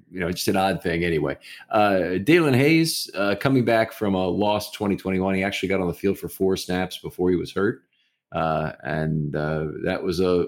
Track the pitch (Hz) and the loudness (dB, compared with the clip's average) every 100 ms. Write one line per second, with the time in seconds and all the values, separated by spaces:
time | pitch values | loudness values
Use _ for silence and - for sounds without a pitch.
0 | - 92 80 - - 95 95 85 90 85 | -14 -6 -4 -2 0 2 2 0 -2 0
1 | 87 80 73 65 - - - 107 104 95 | 0 0 -2 -4 -12 -20 -2 2 4 2
2 | 85 92 101 175 156 127 139 165 160 - | 0 0 4 4 6 4 6 4 2 -2
3 | - - 101 101 139 135 117 113 110 - | -6 -2 0 0 2 2 4 2 2 -2
4 | 104 95 92 90 104 104 - - 104 92 | 0 0 0 0 0 0 -4 -4 -2 -2
5 | 95 92 95 95 98 - 92 95 90 80 | -2 0 0 0 -2 -2 -2 0 -2 -2
6 | 98 95 85 - 95 95 - 90 92 - | -2 -2 -6 -2 0 0 -2 -2 -4 -6
7 | 78 - 90 87 85 - 101 - _ _ | -12 -2 2 2 0 -2 -2 -2 _ _
8 | _ _ _ 85 82 78 78 - - 78 | _ _ _ -2 0 0 -2 -6 -6 -2
9 | 80 78 73 73 76 78 78 - 90 92 | -2 -2 -2 -4 -2 -4 -4 -6 -4 -4
10 | 90 85 92 90 | -2 0 2 2